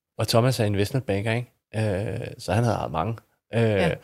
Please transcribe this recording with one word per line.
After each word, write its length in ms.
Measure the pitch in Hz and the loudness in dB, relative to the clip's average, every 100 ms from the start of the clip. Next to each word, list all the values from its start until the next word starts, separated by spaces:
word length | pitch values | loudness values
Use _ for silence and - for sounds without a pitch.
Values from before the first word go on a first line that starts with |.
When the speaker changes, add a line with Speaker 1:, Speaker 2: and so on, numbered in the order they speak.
| _ - | _ -4
Speaker 1:
Og 100 | 110 | 2
Thomas 320 | 117 123 123 | 4 4 2
er 60 | 104 | 0
investmentbanker, 680 | 98 104 135 - 98 110 | 0 0 -2 -2 -2 -2
ikke? 180 | 117 120 _ _ 107 | -4 -6 _ _ -4
Øh, 520 | 110 92 110 - - - | -2 -2 -4 -6 -8 -10
så 160 | - | -2
han 100 | 101 | 2
havde 120 | 120 92 | 2 0
ejet 140 | 62 | -2
mange. 240 | 78 98 117 - _ _ | -2 -4 -6 -12 _ _
Øh, 80 | 113 | 0
Speaker 2:
Ja. 300 | 113 101 87 - | 2 2 2 -2